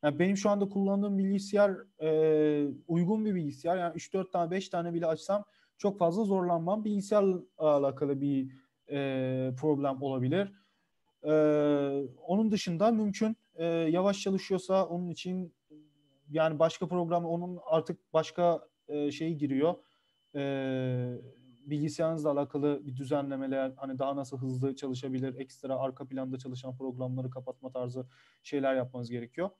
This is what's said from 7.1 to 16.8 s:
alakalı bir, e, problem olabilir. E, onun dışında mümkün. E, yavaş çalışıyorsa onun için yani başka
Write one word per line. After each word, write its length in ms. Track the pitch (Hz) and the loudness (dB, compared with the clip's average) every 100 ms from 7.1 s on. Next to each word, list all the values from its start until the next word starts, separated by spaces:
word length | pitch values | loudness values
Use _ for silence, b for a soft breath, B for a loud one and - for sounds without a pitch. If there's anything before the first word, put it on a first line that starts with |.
| 214 196 180 - - | 4 4 2 -4 0
alakalı 600 | 156 147 139 131 143 139 | 4 4 2 0 -2 0
bir, 300 | 143 139 131 B B _ - | 0 0 -2 B B _ -8
e, 600 | 143 139 131 131 131 131 123 | -4 -2 -2 -2 0 -2 -2
problem 420 | 156 143 139 135 | 0 2 0 -2
olabilir. 500 | 139 131 127 170 202 b b b b b _ _ | -2 0 2 2 0 b b b b b _ _
E, 80 | 151 156 151 151 147 143 143 139 135 - - | 2 4 6 4 4 2 2 -2 -4 -10 -2
onun 240 | 190 220 | 2 2
dışında 400 | 202 - 165 214 | 2 0 2 4
mümkün. 460 | 226 208 196 220 220 _ | 4 0 0 -2 -2 _
E, 120 | - 165 | -4 0
yavaş 540 | 165 165 170 190 196 | 2 2 4 2 2
çalışıyorsa 640 | 196 190 - 185 185 190 170 | 0 -2 0 -4 2 0 2
onun 220 | 175 180 | -2 -6
için 460 | 160 185 185 175 _ _ 151 151 _ _ _ - | -8 -6 -6 -8 _ _ -20 _ _ _ _ -6
yani 280 | 151 160 151 | 2 2 4
başka 300 | 160 - | 2 2